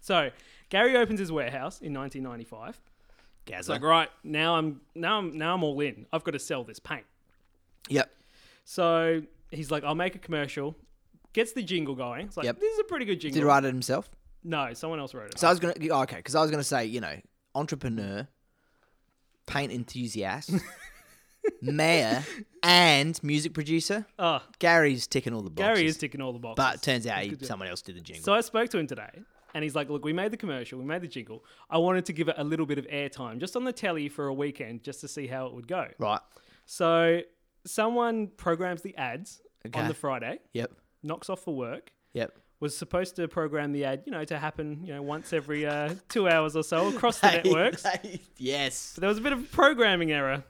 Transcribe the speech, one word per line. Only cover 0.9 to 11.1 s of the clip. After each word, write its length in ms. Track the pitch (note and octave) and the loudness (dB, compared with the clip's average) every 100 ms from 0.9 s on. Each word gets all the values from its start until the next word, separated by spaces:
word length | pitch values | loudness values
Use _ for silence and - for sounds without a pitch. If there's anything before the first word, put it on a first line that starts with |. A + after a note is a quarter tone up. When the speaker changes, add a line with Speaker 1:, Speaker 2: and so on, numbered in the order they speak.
| B3+ | 6
Speaker 1:
opens 220 | A#3 G#3+ | 4 2
his 120 | F#3+ | -2
warehouse 480 | D#3+ A#2+ C3+ C#3 - | -2 -2 -4 -8 -8
in 120 | D#3+ | -8
nineteen 300 | C#3 C3+ C3+ | -6 -6 -8
ninety-five. 460 | C3 A#2+ A#2 A2 - | -10 -10 -14 -16 -16
It's 100 | A#3+ _ _ _ - _ _ - | -18 _ _ _ -20 _ _ -12
Speaker 2:
Gazza. 260 | F2+ F2+ | -10 -4
Speaker 1:
like, 100 | C#3+ | 0
"Right, 260 | D3 E3 D#3 - | 6 6 4 -4
now 320 | D3+ D3+ D#3+ E3 | -4 0 4 4
I'm, 240 | D#3 C#3 _ | 2 -4 _
now 240 | E3 E3 G#3+ | -6 0 0
I'm, 180 | F#3 D3+ | -2 -4
now 160 | D#3 F#3 | 0 2
I'm 80 | |
all 160 | D#3 C#3 | 0 0
in. 260 | D3 G#2+ A2 | -2 -4 -6
I've 120 | D#3+ | -4
gotta 160 | E3 C#3+ | -2 -6
sell 240 | - D3 | -4 -6
this 160 | A#2 A2 | -6 -14
paint." 260 | - D3 - _ _ _ _ _ _ _ - | -10 -10 -10 _ _ _ _ _ _ _ -2
Speaker 2:
Yep. 220 | C#3 - _ _ _ - _ - | 0 0 _ _ _ -20 _ -14
Speaker 1:
So 560 | - E3+ E3 E3 E3 D3+ - - | 0 4 4 4 2 -2 -16 -16
he's 200 | D#3 D3 | -10 -4
like, 120 | D3+ | -2
"I'll 120 | D3 D#3 | 0 0
make 200 | F3+ F#3 | -2 -4
a 40 | |
commercial." 560 | - D#3+ C#3+ - C#3 D#3 - _ _ | -6 -4 -2 -4 -6 -8 -20 _ _